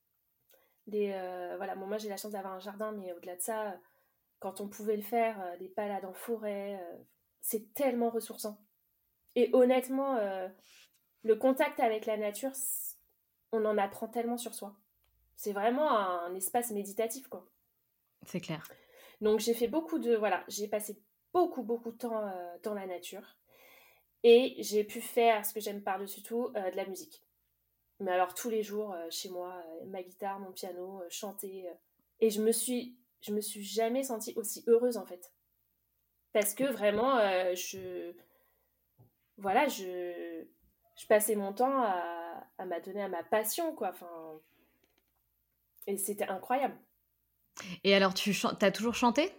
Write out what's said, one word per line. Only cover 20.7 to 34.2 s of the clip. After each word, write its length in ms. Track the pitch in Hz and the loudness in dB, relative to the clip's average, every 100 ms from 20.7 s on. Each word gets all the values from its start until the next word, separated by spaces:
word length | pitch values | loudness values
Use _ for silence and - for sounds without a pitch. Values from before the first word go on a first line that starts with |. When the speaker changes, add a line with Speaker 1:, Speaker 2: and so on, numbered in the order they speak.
| 214 208 - _ _ _ | -4 -4 -12 _ _ _
Speaker 1:
beaucoup, 300 | 359 339 269 | 2 2 0
beaucoup 280 | 220 233 233 | -4 -4 -4
de 60 | 233 | -8
temps, 300 | 240 220 208 | -6 -4 -4
euh, 300 | 185 175 175 | -6 -10 -10
dans 140 | 214 208 | -6 -6
la 100 | 190 | -6
nature. 520 | 175 - 196 - _ _ _ - - - _ _ _ | -8 -10 -14 -16 _ _ _ -20 -20 -20 _ _ _
Et 340 | 233 233 262 - | 10 10 10 -2
j'ai 240 | 208 208 | -2 0
pu 180 | 208 233 | 0 -6
faire, 420 | - 240 233 214 | -2 4 6 4
ce 80 | 202 214 | 0 -6
que 40 | |
j'aime 220 | 208 202 | -6 -6
par-dessus 400 | 202 190 196 - | -4 -4 -6 -12
tout, 280 | - 233 247 208 | -6 -4 -2 -2
euh, 140 | 185 | -4
de 60 | 185 | -4
la 100 | 190 | -6
musique. 380 | 175 156 - _ _ _ _ _ _ _ - | -8 -14 -20 _ _ _ _ _ _ _ -8
Mais 100 | 190 | 0
alors, 240 | 180 180 - | 2 2 -2
tous 160 | 240 | -2
les 100 | 220 | -2
jours, 320 | 202 208 214 | -2 -4 -6
euh, 140 | 170 165 | -6 -8
chez 200 | - 190 | -8 -8
moi, 260 | 180 180 180 | -8 -8 -10
euh, 300 | 165 165 190 | -12 -12 -10
ma 160 | 190 | -10
guitare, 360 | 180 - 196 196 | -12 -8 -6 -6
mon 120 | 190 | -10
piano, 500 | 185 190 180 185 190 | -10 -10 -8 -10 -10
euh, 60 | 175 | -10
chanter, 580 | - 202 196 196 190 180 | -8 -8 -8 -10 -10 -12
euh. 60 | - _ _ _ _ | -14 _ _ _ _
Et 100 | 226 | 4
je 100 | 208 | 6
me 80 | 220 | 4
suis, 480 | 226 - 247 247 - _ _ | 2 0 -2 -4 -14 _ _
je 100 | - | -4
me 80 | 208 | -4
suis 220 | 208 214 | -4 -8
jamais 400 | 202 202 226 254 | -6 0 2 0
sentie 300 | 262 220 | -2 -4